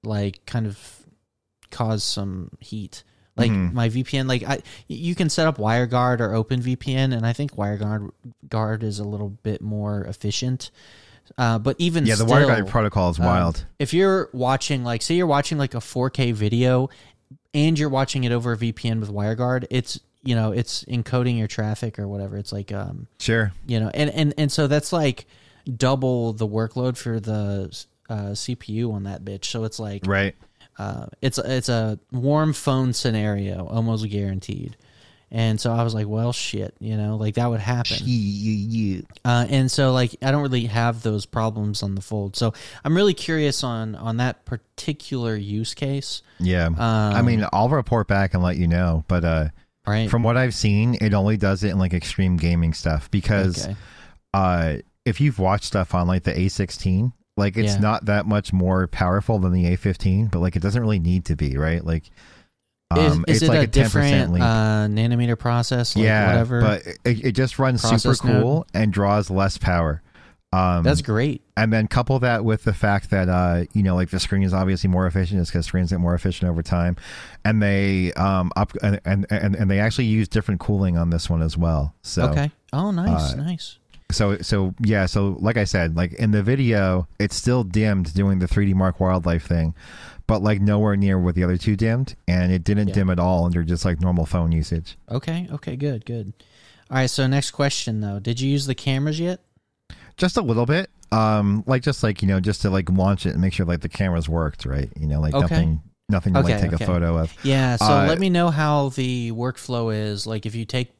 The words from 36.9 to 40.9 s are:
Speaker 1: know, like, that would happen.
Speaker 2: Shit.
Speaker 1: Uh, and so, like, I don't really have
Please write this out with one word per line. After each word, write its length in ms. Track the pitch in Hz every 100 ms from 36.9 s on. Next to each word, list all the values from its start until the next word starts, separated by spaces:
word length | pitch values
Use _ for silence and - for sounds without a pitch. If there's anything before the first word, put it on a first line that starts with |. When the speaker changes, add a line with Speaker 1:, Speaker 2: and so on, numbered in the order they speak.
| 107
Speaker 1:
know, 220 | 107 110
like, 180 | 107 104
that 120 | 120
would 100 | 113
happen. 380 | 101 123 120 -
Speaker 2:
Shit. 1080 | 120 120 101 101 107 107 104 113 104 92 - - 120
Speaker 1:
Uh, 200 | 120 120
and 200 | 135 131
so, 220 | - 135
like, 240 | 127 120 -
I 100 | 131
don't 100 | 147
really 260 | 139 127 117
have 360 | 107 117